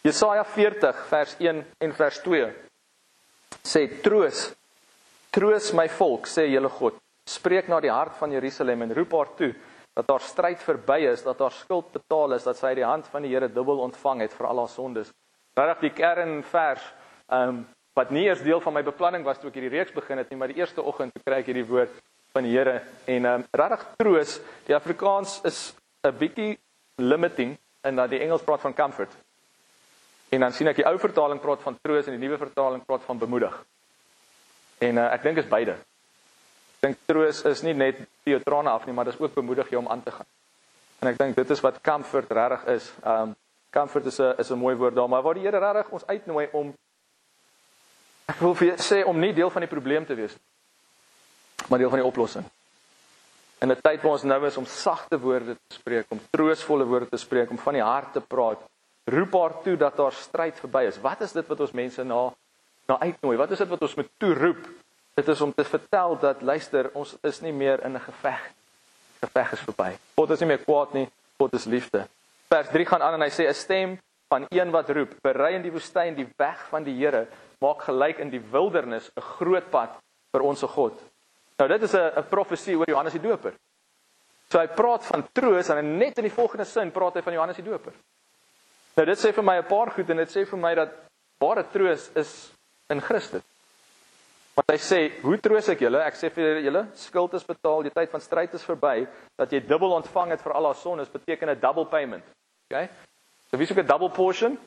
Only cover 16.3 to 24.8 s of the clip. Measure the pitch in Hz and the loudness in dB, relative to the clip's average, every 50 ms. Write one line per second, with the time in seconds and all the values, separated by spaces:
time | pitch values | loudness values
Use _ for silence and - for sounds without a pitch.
16.3 | 156 147 143 - - 170 160 147 135 - - - - - - - - _ _ - | -6 -8 -8 -2 0 0 0 0 -2 -4 -8 -18 -20 -20 -20 -20 -20 _ _ -2
17.3 | 127 127 127 127 127 120 113 - _ _ _ _ _ 135 127 127 139 151 190 202 | 0 2 2 0 -2 -6 -10 -14 _ _ _ _ _ 0 0 2 0 2 2 2
18.3 | 180 - 135 151 165 170 - 165 151 147 147 151 143 - 175 175 180 175 147 139 | 2 2 2 2 2 2 0 -2 -2 -2 -2 -2 -2 0 0 0 0 0 -4 -4
19.3 | 135 - - 139 113 135 131 127 127 160 185 - - 151 - - 139 131 123 - | -4 -4 -8 -12 -10 -8 -8 -4 -2 -4 -4 -4 -6 -10 -8 -6 -6 -6 -6 -8
20.3 | 139 131 131 131 135 160 180 170 - 165 151 147 139 - 139 127 _ - _ 139 | -6 -8 -8 -6 -4 -4 -4 -4 -4 -6 -6 -6 -4 -4 -6 -8 _ -8 _ -2
21.3 | 135 131 120 127 123 123 117 110 123 123 123 120 - - _ _ _ _ _ _ | -2 -2 -2 -2 -4 -4 -2 0 2 2 2 0 -2 -20 _ _ _ _ _ _
22.3 | _ 135 127 117 117 127 135 131 127 117 - - - - - - 127 123 123 120 | _ -2 0 2 2 4 4 2 0 -2 -8 -12 -20 -14 -4 -2 -2 0 2 2
23.3 | 123 123 123 _ - - 147 202 220 - - - - - 226 214 180 160 147 143 | 2 0 -2 _ 2 2 4 4 2 0 -2 -16 -4 0 4 4 6 4 4 0
24.3 | - - - - - - - - 147 147 | -8 -14 -16 -20 -20 -18 -2 0 0 0